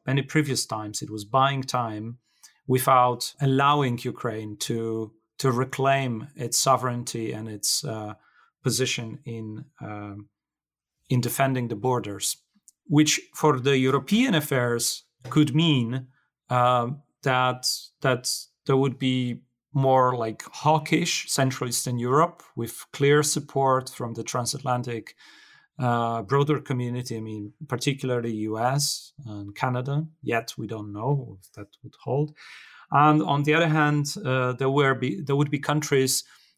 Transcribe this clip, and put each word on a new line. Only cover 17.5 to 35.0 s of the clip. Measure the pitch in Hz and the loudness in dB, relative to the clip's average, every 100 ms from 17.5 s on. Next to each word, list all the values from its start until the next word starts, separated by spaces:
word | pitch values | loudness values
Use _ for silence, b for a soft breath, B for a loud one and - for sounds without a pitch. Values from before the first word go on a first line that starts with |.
| 123 - - - _ | 0 -4 -6 -8 _
that | 135 127 - - - _ - | 0 0 -2 -6 -10 _ 0
there | 135 | 2
would | 139 - | 2 0
be | 131 127 123 120 _ _ _ | 0 0 -2 -6 _ _ _
more, | 139 135 131 127 127 | 0 4 6 4 2
like, | 113 107 - | -2 -6 -12
hawkish | - 151 160 147 160 175 - - | -2 2 2 2 0 0 -4 -4
Central | - 131 127 127 | 0 0 0 -4
Eastern | 123 - 123 | -4 -4 -4
Europe | 120 139 170 170 - | 2 4 2 0 -14
with | - 113 - - | -8 -8 -8 -14
clear | - 139 147 | 0 4 4
support | 147 151 147 139 135 131 127 | 4 -2 -2 0 2 2 -2
from | - 120 | -8 -8
the | 113 | -8
transatlantic, | 113 127 117 127 - 123 123 117 - - B B B B B - | -6 -4 -4 -4 -4 -4 -4 -8 -10 -20 B B B B B -4
uh, | 123 120 117 117 | 0 2 0 -2
broader | 101 139 143 143 | 0 0 2 0
community, | 143 123 123 123 123 113 | -2 -4 -4 -4 -6 -8
I | |
mean, | 110 107 104 - 151 | -8 -10 -12 -14 -8
particularly | 120 - 139 131 123 117 | -4 -2 -2 -2 -2 -2
U | 107 107 110 | -4 -4 -2
S | 123 143 147 - - - | 0 0 -2 -4 -10 -18
and | 113 104 101 | -14 -12 -12
Canada. | 101 131 123 127 143 160 - | -6 -4 -2 -2 -4 -4 -8
Yet | 120 117 117 - | -4 -2 -4 -10
we | 107 | -8
don't | 110 104 | -8 -8
know | 101 120 143 120 98 | -6 -2 -2 -4 -14
if | - | -20
that | - 104 _ | -20 -20 _
would | 120 - | -20 -14
hold. | - 135 151 B B B B B B | -4 -2 -2 B B B B B B
And | 139 151 151 | 4 6 6
on | 156 143 | 2 0
the | 147 | 2
other | 156 165 | 4 4
hand, | 156 147 147 143 - | 4 2 2 -2 -4
uh, | 147 131 127 | -2 0 0
there | 123 135 | 0 0
were | 139 139 | 4 4
be, | 151 | 2